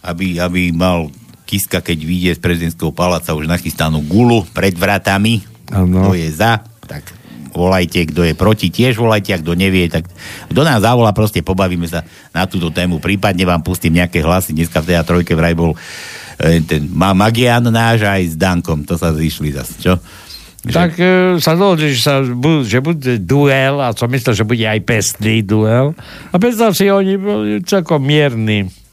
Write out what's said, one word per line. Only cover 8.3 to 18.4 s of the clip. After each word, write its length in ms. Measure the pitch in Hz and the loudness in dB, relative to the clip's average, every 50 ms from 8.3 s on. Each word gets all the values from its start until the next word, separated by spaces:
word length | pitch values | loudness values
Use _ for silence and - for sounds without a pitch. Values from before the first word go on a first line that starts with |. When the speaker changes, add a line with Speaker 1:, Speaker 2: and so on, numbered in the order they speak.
| 78 | 0
Speaker 1:
proti, 320 | - 92 104 110 - - 90 | 2 2 2 2 2 0 -2
tiež 320 | 78 - 117 131 120 104 | 0 2 2 2 2 2
volajte, 320 | 117 113 110 107 95 - | 2 2 2 0 0 -2
a 80 | 101 87 | -4 -4
kto 160 | 78 82 87 | -2 -2 -2
nevie, 320 | 87 95 98 95 92 87 82 | 0 2 2 2 2 0 0
tak 160 | - 82 80 - - - - - - - - - | -2 -4 -6 -6 -16 -18 -18 -16 -16 -16 -10 -2
kto 80 | - - | 0 2
nás 160 | 147 165 135 | 2 4 2
zavolá, 400 | 107 98 113 123 123 117 107 98 | 2 4 4 4 4 4 2 4
proste 240 | 110 110 107 - 92 | 2 0 0 0 -4
pobavíme 480 | 80 - 95 92 98 90 90 87 85 82 | -2 -2 0 0 0 0 0 -2 -4 -4
sa 160 | 87 82 80 - - - - - | -6 -8 -8 -10 -18 -20 -20 -8
na 140 | _ 82 92 | _ -4 -4
túto 240 | 92 - 95 85 82 | -2 -2 -4 -4 -2
tému, 320 | 78 - 87 90 87 78 | -2 -2 -2 -2 -2 -2
prípadne 480 | - 90 101 101 95 104 95 90 92 90 | 0 -2 -2 0 0 0 0 0 0 0
vám 160 | 87 82 78 | 0 0 0
pustím 320 | - 90 85 - 85 80 | -4 -6 -2 0 0 2
nejaké 240 | 85 90 87 - 85 | 2 0 0 0 -2
hlasy. 320 | 76 82 87 92 90 - | 0 2 0 0 0 -2
Dneska 320 | 78 76 82 80 - 87 80 | -2 -2 -4 -2 -2 -4 -2
v 20 | |
T 40 | 85 | 0
A 100 | 90 85 | 0 0
trojke 300 | 82 80 87 87 85 - | 0 0 0 0 0 0
vraj 240 | 87 80 80 85 85 | 0 0 2 0 0
bol, 160 | 82 85 82 76 - - - - - - - - - - - - | 2 0 0 -2 -4 -10 -18 -16 -16 -16 -16 -16 -18 -18 -18 -8
eh, 240 | - - 80 82 85 | -2 2 2 2 2
ten 240 | 78 80 80 76 73 | 2 0 -2 -2 -2
Ma-, 300 | 71 - 78 92 98 98 | -2 -2 0 0 2 4
Magian 480 | 92 104 113 117 117 123 120 117 120 120 | 4 4 2 2 2 2 2 2 2 2
náš 400 | 120 113 113 113 113 117 110 107 | 2 2 2 2 2 2 2 2
aj 180 | 101 98 98 92 85 | 0 0 0 -2 -2
s 60 | 80 | -2
Dankom, 480 | 80 | -2